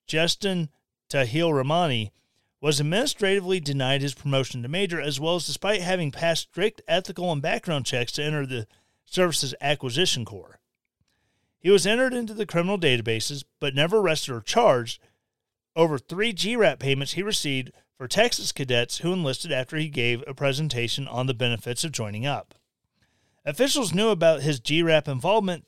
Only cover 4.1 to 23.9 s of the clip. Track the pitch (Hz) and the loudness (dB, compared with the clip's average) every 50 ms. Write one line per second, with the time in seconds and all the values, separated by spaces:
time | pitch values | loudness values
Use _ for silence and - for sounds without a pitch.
4.1 | - - - 143 135 135 131 - - 123 120 127 160 190 202 175 170 156 143 151 | -6 -6 -4 0 0 0 0 -2 -4 -8 -6 -4 -2 -2 -2 -2 -4 -4 -4 -4
5.1 | 139 131 156 165 180 175 147 - 139 - - 196 214 196 175 180 190 185 160 139 | -4 -2 0 0 0 0 -2 -6 -6 -2 0 0 0 0 0 0 0 0 0 -2
6.1 | - - 165 170 160 - - - _ 175 202 233 - - - - 165 185 185 - | -2 -2 0 0 0 0 -4 -6 _ -2 -2 -2 -2 -6 -2 0 0 0 0 -4
7.1 | 180 180 180 180 156 139 143 175 220 233 - 180 151 139 110 - 135 120 120 - | -6 -4 -2 -2 -2 -2 -2 -2 -2 -2 -2 -4 -4 -2 -2 -2 -2 -2 -2 -2
8.1 | - 151 147 151 156 147 139 131 127 117 107 - _ _ _ _ _ _ _ _ | -4 -4 -2 -2 -2 -2 -4 -4 -6 -8 -8 -10 _ _ _ _ _ _ _ _
9.1 | - 180 180 170 - - 143 127 127 - 135 143 147 - 143 123 113 160 185 180 | 0 2 2 2 2 0 -2 -4 -6 -4 -2 -2 -2 -2 -2 -4 -2 0 0 0
10.1 | - 127 110 95 104 92 - - - _ _ _ _ _ _ _ _ _ _ _ | 0 -2 -4 -8 -10 -14 -16 -20 -20 _ _ _ _ _ _ _ _ _ _ _
11.1 | _ _ _ _ _ _ _ _ _ _ - 180 202 185 160 202 226 247 262 254 | _ _ _ _ _ _ _ _ _ _ 4 6 6 6 6 4 4 4 2 2
12.1 | 254 240 233 214 214 220 202 - - 170 170 190 208 190 170 139 123 117 104 117 | 0 -2 -4 -6 -6 -6 -6 -2 0 0 0 0 0 2 2 2 2 2 2 0
13.1 | 113 110 - - 143 135 - - _ _ 147 143 131 139 156 170 214 220 190 165 | -2 -2 -2 -4 -6 -8 -12 -16 _ _ -6 -2 0 2 2 4 4 4 4 2
14.1 | 156 147 - 139 123 113 - - - 226 240 180 135 123 117 117 - - _ _ | 2 0 -2 -6 -8 -6 -6 0 2 6 6 6 6 4 2 -4 -8 -12 _ _
15.1 | _ _ _ _ _ _ _ _ _ _ _ _ _ 160 165 160 147 123 - - | _ _ _ _ _ _ _ _ _ _ _ _ _ 4 4 4 2 -2 -6 -8
16.1 | 165 190 220 233 196 160 165 208 247 240 202 156 135 117 131 139 135 135 139 - | -4 -2 -2 -2 -2 -2 -2 -2 2 4 4 4 2 2 0 0 0 0 -2 -4
17.1 | - 170 202 214 208 - - 147 135 131 127 - - _ _ _ _ - 131 120 | -4 -4 -4 -2 -2 -2 -2 -2 -2 -2 -4 -6 -12 _ _ _ _ -14 -10 -2
18.1 | - 196 233 240 - - 220 - - - 135 127 123 120 120 - - - 160 170 | 0 2 2 2 0 -2 -4 -6 -6 -4 -2 0 0 0 0 -2 -4 -4 -2 -2
19.1 | 190 185 160 131 127 - - 165 139 131 127 - 160 151 160 156 143 127 117 120 | -2 0 -2 -2 -4 -4 -6 -4 -4 -4 -4 -4 -4 -4 -4 -2 -2 0 0 0
20.1 | 120 117 - 143 135 - 143 139 131 143 160 147 123 120 120 110 - 139 139 117 | 0 -2 -4 -10 -6 -2 -2 0 0 0 -2 -2 -2 -2 -2 -2 -4 -6 -6 -6
21.1 | 113 123 131 131 123 113 127 120 120 107 - 120 120 - - 160 131 - 113 104 | -4 -2 -2 -2 -2 0 -2 -2 -2 -2 -4 -6 -6 -4 -6 -6 -6 -6 -6 -6
22.1 | 104 107 127 143 131 101 - - - _ _ _ _ _ _ _ _ _ _ _ | -6 -6 -4 -4 -4 -6 -8 -12 -20 _ _ _ _ _ _ _ _ _ _ _
23.1 | _ _ _ _ _ _ _ 147 151 - 262 - - 294 233 165 | _ _ _ _ _ _ _ -8 -2 0 0 2 2 0 0 0